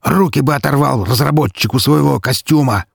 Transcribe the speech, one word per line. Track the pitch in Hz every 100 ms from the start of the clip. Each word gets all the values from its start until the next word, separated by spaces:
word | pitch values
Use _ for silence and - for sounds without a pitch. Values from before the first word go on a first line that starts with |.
Руки | - 180 185 135
бы | 135
оторвал | 143 147 139 143 131
разработчику | 95 120 143 151 131 - - 131
своего | - 151 143 135
костюма! — | - 127 - 156 135 101 -